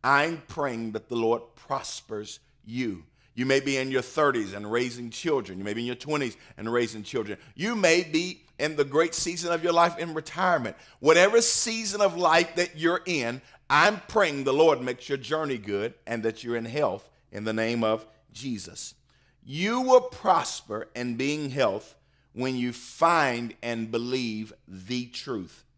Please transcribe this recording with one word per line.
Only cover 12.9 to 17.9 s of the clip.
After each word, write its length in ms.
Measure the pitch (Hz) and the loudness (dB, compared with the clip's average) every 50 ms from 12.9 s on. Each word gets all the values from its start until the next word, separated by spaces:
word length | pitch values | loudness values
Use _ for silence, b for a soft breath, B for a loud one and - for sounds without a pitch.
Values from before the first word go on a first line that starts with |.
| 175 170 - | 0 0 -2
in, 360 | 180 175 147 123 117 123 131 b b b b b _ | -4 -2 -2 -2 -4 -6 -8 b b b b b _
I'm 300 | 135 147 165 208 214 180 - | 4 6 6 4 4 0 -10
praying 360 | - - 220 196 160 143 139 135 | -2 2 2 2 2 0 -2 0
the 100 | 135 135 | 2 4
Lord 260 | 147 165 160 147 123 | 6 6 6 6 4
makes 300 | 127 127 123 127 - - | 0 -6 -6 -6 -6 -6
your 80 | 139 | -6
journey 400 | 135 123 - 156 156 160 143 131 | -6 -4 -4 -2 -2 -2 -2 -4
good 380 | 113 98 104 101 101 104 120 - _ _ | -4 -4 -4 -2 -2 -2 -4 -6 _ _
and 160 | - 117 113 107 | -6 -6 -2 -2
that 200 | 113 107 - - | -4 -4 -4 -6
you're 120 | 117 117 | -4 -4
in 100 | 117 113 | -4 -4
health 440 | 117 117 147 147 104 92 107 - _ _ _ _ _ | -4 -2 0 0 0 -2 -4 -10 _ _ _ _ _
in 120 | - 101 104 | -12 -8 -6
the 80 | 110 | -4
name 320 | 110 110 113 113 120 120 113 | -2 0 0 0 0 0 2
of 220 | 110 | 2